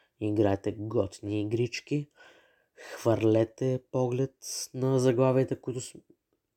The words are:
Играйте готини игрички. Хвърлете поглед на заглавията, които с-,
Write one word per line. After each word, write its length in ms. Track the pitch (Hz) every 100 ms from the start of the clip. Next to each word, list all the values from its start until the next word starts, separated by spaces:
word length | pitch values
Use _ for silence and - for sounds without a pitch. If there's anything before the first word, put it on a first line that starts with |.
| _ -
Играйте 520 | 107 104 101 98 104
готини 680 | 101 107 117 98 - 104 104
игрички. 680 | 104 117 123 - - 147 143 _ - - _ _ _
Хвърлете 1080 | - - - 117 107 110 110 113 - 131 127 _
поглед 440 | 131 127 123 135 _ - - -
на 240 | 131 131 135
заглавията, 600 | 127 120 131 131 131 131
които 200 | - 123
с-, 140 | - - _ _ _ _ _